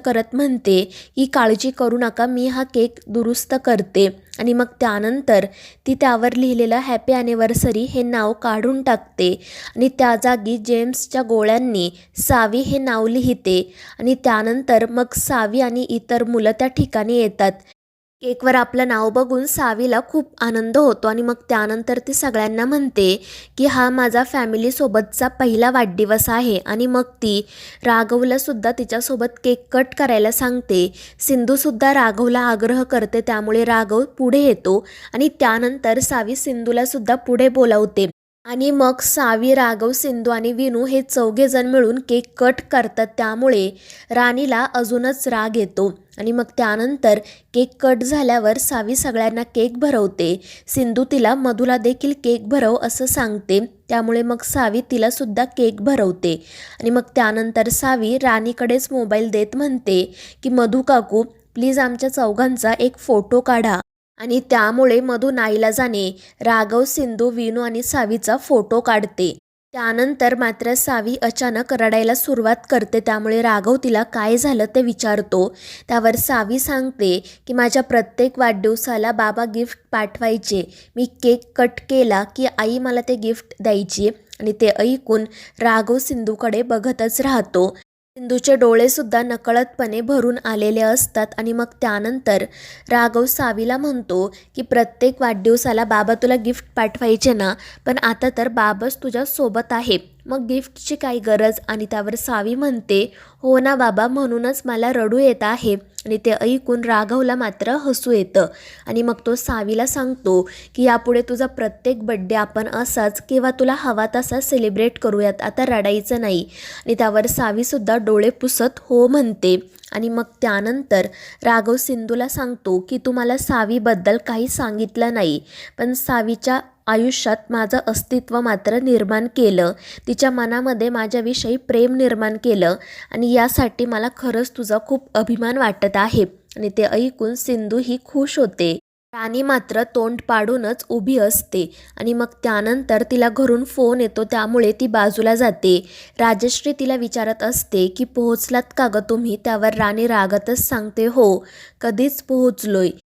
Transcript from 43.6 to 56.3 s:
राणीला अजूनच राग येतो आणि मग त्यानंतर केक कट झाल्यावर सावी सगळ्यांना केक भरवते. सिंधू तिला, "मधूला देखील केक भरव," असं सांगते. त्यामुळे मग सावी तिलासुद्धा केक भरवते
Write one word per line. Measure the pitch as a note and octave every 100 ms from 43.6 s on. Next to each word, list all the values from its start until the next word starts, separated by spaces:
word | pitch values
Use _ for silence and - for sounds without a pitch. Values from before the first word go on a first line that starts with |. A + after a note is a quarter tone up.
| F#3+ F#3+ - - -
राणीला | B3 B3 B3 C#4 A#3 C4
अजूनच | B3 A#3+ A#3+ B3 C4 -
राग | A#3 A3 A3
येतो | G3 - G3 F#3+ _ -
आणि | G#3+
मग | A#3+ A#3+ -
त्यानंतर | A3+ G#3+ A#3+ C#4+ A3+ G#3 - - _
केक | A#3+ B3 -
कट | C4+ B3+
झाल्यावर | B3 D4 C4+ A#3+ G#3+ A3
सावी | - B3 G#3+ C4
सगळ्यांना | C#4+ A3+ A3 A3+
केक | A#3 - A#3 A#3+
भरवते. | D4 C4 G3+ F#3+ E3+ F#3 - - -
सिंधू | - A#3+ A3+
तिला, | C4 C#4 A3 C4+
"मधूला | B3+ A3+ B3+ B3
देखील | A3+ B3+ C#4+ C#4+
केक | A#3+ A#3 G#3
भरव," | C#4 A3+ A#3
असं | A#3 - C4
सांगते. | C#4+ A#3 G#3+ G3 F#3+ A#3 - -
त्यामुळे | A#3 A3+ A#3
मग | A#3+ A#3+
सावी | - C#4+ A#3+ G#3+ B3+
तिलासुद्धा | B3 A3 B3 B3+ G#3 B3+
केक | - A#3 G#3+
भरवते | G#3 C4+ G3 F3+ F3+